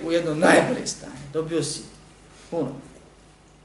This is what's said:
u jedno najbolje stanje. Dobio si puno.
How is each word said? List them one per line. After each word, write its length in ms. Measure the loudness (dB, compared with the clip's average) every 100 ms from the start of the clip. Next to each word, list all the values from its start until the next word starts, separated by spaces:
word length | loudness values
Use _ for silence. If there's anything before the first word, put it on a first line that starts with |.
| 0
u 60 |
jedno 220 | 0 2
najbolje 520 | 2 6 6 6 0 -4
stanje. 340 | -10 -12 -14 -8
Dobio 300 | -6 -2 -2
si 200 | -2 -6 -12 -20 -20 -20 -20 -20 -8
puno. 220 | -4 -4 -6 -16 -20 -20 -20 -20 -20 -20 -20